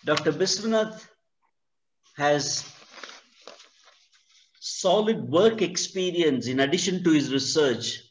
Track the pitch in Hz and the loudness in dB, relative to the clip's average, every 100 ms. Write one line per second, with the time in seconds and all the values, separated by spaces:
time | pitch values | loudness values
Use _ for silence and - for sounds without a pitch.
0 | - 147 156 147 190 - 220 220 214 - | 0 0 0 0 -2 -2 0 0 -2 -8
1 | - _ _ _ _ _ _ _ _ _ | -20 _ _ _ _ _ _ _ _ _
2 | _ - 147 147 - - - - - - | _ -2 2 2 0 -6 -8 -20 -20 -20
3 | - - _ _ - - - _ _ _ | -20 -20 _ _ -20 -20 -20 _ _ _
4 | _ _ _ _ _ _ - - 190 196 | _ _ _ _ _ _ -12 -4 2 2
5 | 214 202 123 156 220 226 175 - - 185 | 2 -2 0 4 4 4 -2 -2 -6 -4
6 | 180 175 160 127 117 131 139 180 196 180 | -2 0 0 0 -2 0 0 0 -2 0
7 | 170 151 127 135 - 160 143 110 - - | 2 2 2 -2 0 2 2 0 -6 -10
8 | _ | _